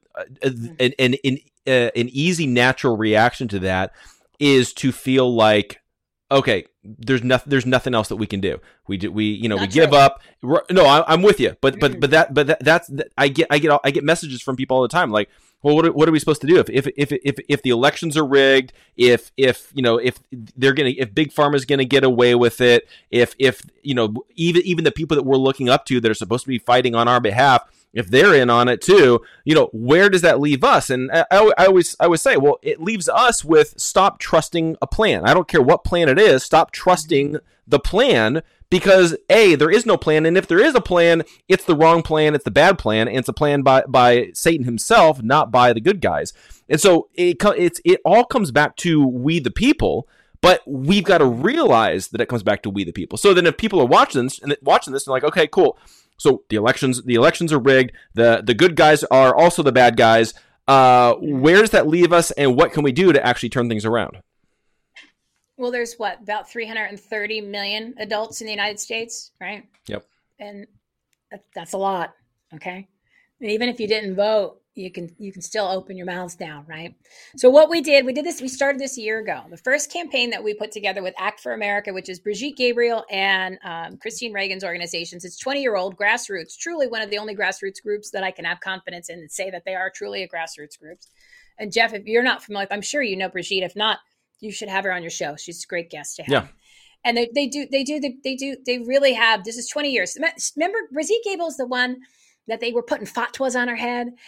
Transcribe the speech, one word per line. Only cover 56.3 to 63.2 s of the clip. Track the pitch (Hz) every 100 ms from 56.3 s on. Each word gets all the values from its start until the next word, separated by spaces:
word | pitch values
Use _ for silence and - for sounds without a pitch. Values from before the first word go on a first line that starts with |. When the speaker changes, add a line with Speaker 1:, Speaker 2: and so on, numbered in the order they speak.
| 127 -
Speaker 1:
the | 107
elections, | 113 131 135 127
the | 120
elections | 117 147 - 170
are | 151
rigged. | 123 131 127 - _
The, | - 117 113
the | 104
good | 110 180
guys | 160 156 151
are | - 131 131
also | - 170 175
the | 147
bad | 123 123 113
guys." | 113 113 117 - _ _ -
Uh, | 135 127 123 120 117
where | 151 135 143 185
does | 220
that | 190 151
leave | 170 175
us, | 170 170
and | - 139 123
what | 151
can | 151
we | 147
do | 127 185
to | 143